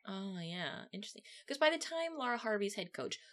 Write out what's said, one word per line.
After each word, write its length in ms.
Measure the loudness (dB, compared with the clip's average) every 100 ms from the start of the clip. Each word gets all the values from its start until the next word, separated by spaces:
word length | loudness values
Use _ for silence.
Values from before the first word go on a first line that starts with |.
| -6
Oh, 320 | -4 -4 -4
yeah. 440 | -4 -2 -2 -4 -6
Interesting. 300 | -8 -8 -12 -14 -10 -6
'Cause 100 | 4
by 120 | 6
the 80 | 6
time 400 | 2 -2 -2 0
Laura 200 | 0 2
Harvey's 380 | 2 2 2 0
head 160 | -4
coach, 240 | -4 -4 -6 -10